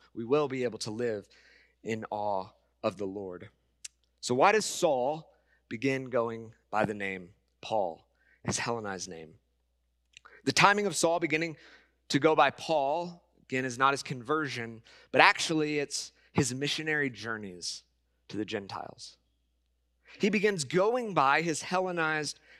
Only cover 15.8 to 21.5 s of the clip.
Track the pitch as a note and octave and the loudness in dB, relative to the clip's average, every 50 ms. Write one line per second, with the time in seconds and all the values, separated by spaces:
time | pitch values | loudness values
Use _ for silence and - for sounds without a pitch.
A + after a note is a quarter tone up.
15.8 | C#3+ - - - - - - _ _ _ - - C#3+ A#2 B2+ C3 C#3+ C#3+ - - | -4 -4 -6 -8 -10 -10 -14 _ _ _ 0 0 0 0 0 -4 -4 -4 -4 -4
16.8 | D#3 D#3 D3+ D3+ C#3+ C3+ A#2 G2+ G#2 A#2 A2+ G#2+ G#2 G2 F2+ F2 D#2+ - - - | -2 -2 0 0 0 0 -2 -6 -8 -8 -6 -6 -8 -10 -12 -12 -10 -10 -10 -12
17.8 | - _ _ _ _ _ _ _ _ - - G#2 G#2+ F#2 G#2+ G#2 G2 F#2 - D#2+ | -14 _ _ _ _ _ _ _ _ -10 -8 -6 -6 -4 -6 -8 -8 -8 -10 -10
18.8 | - - - - - - - _ _ _ _ _ _ _ _ _ _ _ _ _ | -10 -12 -14 -18 -20 -20 -20 _ _ _ _ _ _ _ _ _ _ _ _ _
19.8 | _ _ _ _ _ - - - - G#3+ F#3+ G#3+ F3+ G#3+ G3+ E3+ C#3 B2 D3+ F#3 | _ _ _ _ _ -20 -4 2 2 4 4 4 2 2 2 0 -2 0 2 2
20.8 | F#3+ A3 A#3+ B3+ A#3+ G#3+ F3+ D#3+ C#3 C3+ C#3+ D#3 E3 E3+ | 4 4 2 0 0 0 2 2 4 4 4 4 2 0